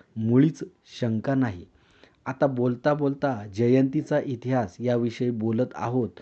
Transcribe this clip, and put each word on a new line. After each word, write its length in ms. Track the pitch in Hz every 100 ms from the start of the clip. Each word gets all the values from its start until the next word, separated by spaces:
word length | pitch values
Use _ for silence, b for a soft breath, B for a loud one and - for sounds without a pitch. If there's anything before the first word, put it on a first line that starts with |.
| b 113
मुळीच 480 | 110 123 156 156 - _ _ -
शंका 340 | 117 110 139
नाही. 320 | 135 123 90 82 _ b b b b 127
आता 200 | 131 143
बोलता 480 | 123 123 123 151
बोलता 520 | 147 139 139 139 110 107
जयंतीचा 680 | 95 120 131 135 151 - 147
इतिहास 520 | 143 120 123 131 107 -
याविषयी 500 | 120 120 120 113 123
बोलत 360 | 117 113 110 123
आहोत, 340 | - 117 127 110 -